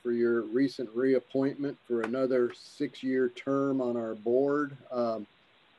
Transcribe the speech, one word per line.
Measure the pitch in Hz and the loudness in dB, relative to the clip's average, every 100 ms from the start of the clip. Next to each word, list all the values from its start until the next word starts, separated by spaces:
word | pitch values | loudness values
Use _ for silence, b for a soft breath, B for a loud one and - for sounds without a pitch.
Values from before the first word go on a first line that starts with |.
for | 123 | -4
your | 117 117 117 | 2 2 2
recent | 104 113 135 - 117 113 | 0 0 0 -2 -8 -2
reappointment | 131 131 - 135 135 139 143 120 _ | 2 2 0 -2 0 -2 -6 -8 _
for | 120 | -2
another | 110 127 131 127 120 123 | -2 0 2 2 2 -2
six-year | - - 143 - 131 131 127 | -16 -6 -6 -4 -2 0 0
term | - - 139 139 135 | -2 -2 0 0 0
on | 123 120 | 0 -2
our | 113 110 | -4 -4
board. | 107 123 139 147 143 139 - | 0 2 4 2 -2 -6 -8
Um, | 123 120 110 104 _ _ _ _ | -2 -2 -2 -8 _ _ _ _